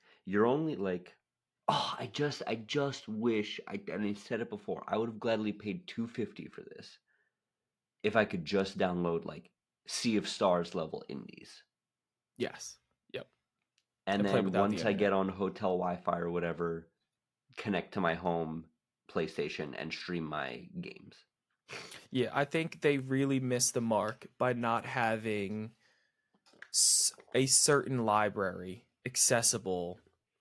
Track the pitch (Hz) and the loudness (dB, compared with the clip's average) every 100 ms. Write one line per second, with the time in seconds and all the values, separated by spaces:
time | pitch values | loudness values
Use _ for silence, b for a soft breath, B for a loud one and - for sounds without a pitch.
0 | b b - 104 117 143 160 135 98 90 | b b 0 4 4 4 0 -2 -2 -2
1 | - _ _ _ _ _ - - - - | -6 _ _ _ _ _ 0 0 -2 -6
2 | 120 - 147 - - 113 107 147 139 131 | -6 -2 -2 -2 -6 -6 -2 0 0 -4
3 | - 107 117 110 104 - - 101 90 85 | -8 -2 2 2 0 -6 -8 -8 -6 -4
4 | 104 101 - 117 117 104 - 92 - 107 | -4 -4 -4 -4 -4 -8 -6 -6 -2 0
5 | 117 107 120 110 107 104 104 90 - - | 0 -2 0 2 2 -2 -4 -6 -6 -6
6 | 113 - 104 - - - - - - - | -4 -4 -6 -6 -14 -14 -16 -16 -18 -20
7 | _ _ _ _ _ _ _ _ _ _ | _ _ _ _ _ _ _ _ _ _
8 | 104 110 104 92 78 98 95 95 92 90 | 2 4 2 0 0 2 2 2 2 2
9 | 87 82 - - - _ _ _ - - | 0 0 -4 -12 -16 _ _ _ -8 -2
10 | 120 104 - - 101 87 85 90 78 - | 2 2 0 2 4 4 2 -4 -6 -8
11 | - 69 - - - - _ _ _ _ | -8 -10 -10 -18 -20 -20 _ _ _ _
12 | _ _ _ - 117 - - - _ _ | _ _ _ -8 -6 -6 -16 -18 _ _
13 | _ - - _ _ _ _ _ _ _ | _ -14 -14 _ _ _ _ _ _ _
14 | - 101 101 117 95 95 101 98 107 98 | -2 2 4 2 4 4 4 4 2 4
15 | 101 98 95 92 95 - 98 90 90 90 | 4 4 0 0 -4 0 0 2 0 -2
16 | - 85 87 85 85 80 85 82 - _ | -2 0 0 0 0 0 -2 -4 -8 _
17 | _ _ _ _ _ - 110 90 - - | _ _ _ _ _ -8 -2 -2 -2 -2
18 | 87 85 90 85 80 82 82 _ _ _ | 0 0 0 -2 -2 -6 -12 _ _ _
19 | - 95 78 - 73 - 73 62 78 - | -6 -4 -4 -4 -6 -6 -8 -8 -8 -8
20 | - 87 78 78 65 60 - - - - | -6 -4 -4 -6 -6 -10 -14 -12 -12 -14
21 | - - _ _ _ _ - B B B | -20 -20 _ _ _ _ -16 B B B
22 | B 131 113 139 143 165 160 - 151 143 | B -2 0 0 -2 -2 -4 0 2 2
23 | 131 135 139 135 127 123 - 127 113 107 | 0 0 2 2 2 2 2 0 2 2
24 | 107 - - - 127 120 117 117 131 127 | 2 -4 -12 -2 0 2 0 0 -2 0
25 | 110 110 110 104 98 107 110 - _ _ | 0 0 -2 -2 -2 -4 -8 -12 _ _
26 | _ _ _ _ _ - - - - - | _ _ _ _ _ -20 -4 2 4 4
27 | - - - 131 135 - - 143 - 127 | 2 -2 -2 2 4 6 6 4 4 0
28 | 110 107 107 101 95 92 92 92 _ _ | 4 4 4 0 -4 -4 -10 -12 _ _
29 | 127 - - 120 117 120 98 90 87 92 | -4 2 4 4 4 2 0 -2 -2 -8
30 | _ _ _ _ | _ _ _ _